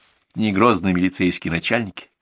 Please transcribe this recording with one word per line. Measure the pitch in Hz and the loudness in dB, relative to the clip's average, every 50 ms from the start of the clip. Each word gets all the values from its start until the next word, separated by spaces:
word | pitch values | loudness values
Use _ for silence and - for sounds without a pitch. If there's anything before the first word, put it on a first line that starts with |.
| _ _ _ _ _ _ _ | _ _ _ _ _ _ _
ни | - 110 107 | -2 -2 0
грозные | 98 95 110 123 113 87 85 95 90 | 2 4 4 4 4 2 2 0 0
милицейские | 87 92 92 - - 92 90 87 - - 87 80 | 2 0 0 0 0 0 -2 -2 -2 -4 -4 -4
начальники. | 85 - - 113 120 117 95 - - - - _ _ | -4 -2 -2 -2 -2 -2 -6 -10 -14 -18 -20 _ _